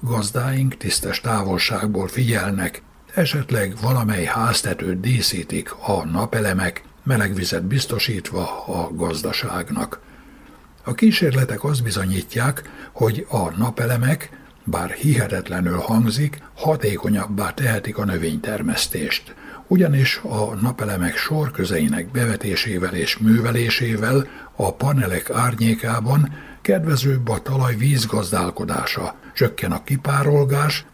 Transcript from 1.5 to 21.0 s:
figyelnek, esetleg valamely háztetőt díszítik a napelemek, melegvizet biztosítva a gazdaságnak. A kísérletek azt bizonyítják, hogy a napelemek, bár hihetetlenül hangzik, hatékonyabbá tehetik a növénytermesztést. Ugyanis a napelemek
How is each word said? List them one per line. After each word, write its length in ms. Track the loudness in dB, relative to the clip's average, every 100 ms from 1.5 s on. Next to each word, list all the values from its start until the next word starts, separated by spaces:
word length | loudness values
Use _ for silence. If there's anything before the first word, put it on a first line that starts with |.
| 0 0 0 0 0 -2
figyelnek, 760 | 0 2 2 0 -2 -4 -6 -18 -20 -4
esetleg 600 | 0 0 0 0 0 -2 -2
valamely 440 | 0 2 2 0 -2
háztetőt 760 | 0 0 0 -2 -4 -2 -2
díszítik 760 | 2 2 2 -2 -4 -6 -6
a 320 | -8 -2 -2 0
napelemek, 800 | -2 0 0 0 0 -2 -6 -14 -6
melegvizet 600 | 0 2 0 -2 -2 -2
biztosítva 1040 | 0 0 0 -2 -2 -4 -4 -4 -4 -6 -6
a 240 | -6 -4
gazdaságnak. 1080 | -2 -2 -2 -4 -4 -4 -6 -4 -4 -4 -8 -14 -20 -20 -20 -20 -20 -20 -12
A 100 | -6
kísérletek 720 | 4 6 6 4 4 0 -2
azt 200 | 0 0
bizonyítják, 840 | 0 0 0 -2 -2 -2 0 -2 -10 -18 -18
hogy 340 | 0 2 2 -2
a 280 | -2 -2 -2
napelemek, 720 | -2 0 0 2 2 0 -4 -18 -20 -12
bár 260 | -4 -4 -4
hihetetlenül 880 | 0 2 4 2 -2 -4 0 0 0
hangzik, 640 | 2 4 4 2 0 -2 -14 -2
hatékonyabbá 1000 | 0 2 0 0 2 0 0 -2 -4
tehetik 440 | 0 0 0 -2 -4
a 80 | -2
növénytermesztést. 1300 | 0 -2 -2 -4 -2 -2 -2 -2 -4 -4 -4 -8 -18 -18 -18 2
Ugyanis 540 | 4 6 4 2 0
a 320 | -4 -2 -2 0
napelemek 560 | -2 -2 -4 0